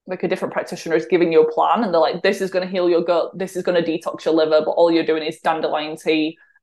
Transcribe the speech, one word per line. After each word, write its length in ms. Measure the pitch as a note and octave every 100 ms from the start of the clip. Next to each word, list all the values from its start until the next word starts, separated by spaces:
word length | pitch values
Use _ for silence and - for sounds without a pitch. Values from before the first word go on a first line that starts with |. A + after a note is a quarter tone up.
| -
like, 160 | F3+
a 60 | F3+
different 260 | F#3 -
practitioner 420 | E3+ - - E3 D#3+
is 120 | E3
giving 240 | F3+ E3
you 100 | D#3+
a 100 | D#3
plan 320 | - D#3+ F3
and 80 | A3
they're 80 | E3+
like, 220 | D3 F3
"This 200 | G3 G3+
is 100 | F#3+
gonna 160 | F#3 F3+
heal 200 | F#3+ F3
your 140 | E3
gut, 340 | F3+ E3+ - F3
this 200 | F#3 F3+
is 80 |
gonna 180 | F#3 F3
detox 440 | E3 D#3 - - D#3+
your 100 | D#3+
liver," 260 | D#3 D#3
but 80 | D#3
all 200 | - E3+
you're 120 | E3
doing 200 | E3 D#3+
is 160 | D#3 E3
dandelion 560 | F#3+ D#3+ D#3 D#3 D3+ D#3
tea 420 | E3+ D#3+ D#3 - _ _